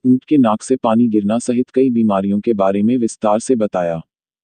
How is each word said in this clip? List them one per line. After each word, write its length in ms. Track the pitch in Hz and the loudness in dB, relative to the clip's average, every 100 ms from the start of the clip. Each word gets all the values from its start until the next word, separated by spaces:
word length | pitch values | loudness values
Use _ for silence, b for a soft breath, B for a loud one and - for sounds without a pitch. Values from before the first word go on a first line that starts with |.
| 127 | 0
ऊंट 180 | 127 | 0
के 140 | - 151 | 2 2
नाक 260 | 113 107 | 2 0
से 120 | - 131 | -2 -2
पानी 320 | 117 113 120 | 0 2 2
गिरना 300 | 107 101 117 | 0 0 -4
सहित 300 | - 120 - | -2 -4 -2
कई 200 | 131 135 | 0 0
बीमारियों 500 | 117 110 98 98 101 | 2 0 0 -2 -2
के 140 | 117 | -2
बारे 280 | 104 98 101 | 0 0 2
में 140 | 107 127 | 0 0
विस्तार 420 | 113 - 107 107 | -2 -2 -2 -2
से 160 | - 123 | 0 -2
बताया। 460 | 104 92 85 82 - _ _ _ | -2 -2 -4 -6 -10 _ _ _